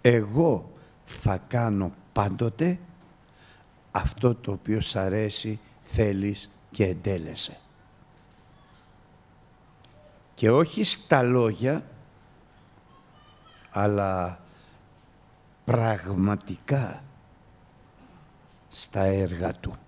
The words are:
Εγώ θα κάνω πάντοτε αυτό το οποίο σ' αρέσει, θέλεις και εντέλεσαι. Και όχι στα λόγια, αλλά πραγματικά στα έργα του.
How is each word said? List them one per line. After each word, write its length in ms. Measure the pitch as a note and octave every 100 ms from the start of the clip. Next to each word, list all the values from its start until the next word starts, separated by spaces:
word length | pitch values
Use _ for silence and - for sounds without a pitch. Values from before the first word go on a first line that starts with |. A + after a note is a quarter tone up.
Εγώ 680 | B2+ A#2+ G#2 A#2+ E3 G#2 - - - -
θα 320 | - - - F#2+
κάνω 580 | - A#2+ A#2 G2+ F#2 - -
πάντοτε 680 | - G#2 F#2+ A#2 - E3 F3+ - - - - _ - - - - _ _
αυτό 440 | F#2+ - - B2
το 180 | A#2 -
οποίο 280 | G2 - G#2+
σ' 160 | F2 G#2+
αρέσει, 640 | F#2+ G2+ G#2+ - A2 A2 - -
θέλεις 680 | - - A2 G2 G2+ G2 - - -
και 140 | -
εντέλεσαι. 720 | G2 F2 G2+ F#2 D#2+ E2+ - - - - - - - - - - - - - - - - - - _ - - _ _ - - - - - _
Και 160 | - G#2+
όχι 340 | B2 E3 -
στα 380 | G#3+ - - C#3+
λόγια, 680 | B2 B2+ A#2 G#2 B2 D#3 - - - - - - - - - - _ - - - - - - - -
αλλά 680 | - G#2 G2+ G2 F#2 F2+ F2+ - - - - - - - - - - - _
πραγματικά 1400 | - A#2+ A2+ G#2 F2+ F#2+ G2 G#2 - - - C#3 A2+ - - - - - - - - - - - - - - - - - -
στα 320 | - - F#2+
έργα 520 | F#2+ G2 F#2+ E2+ F2+
του. 220 | - - -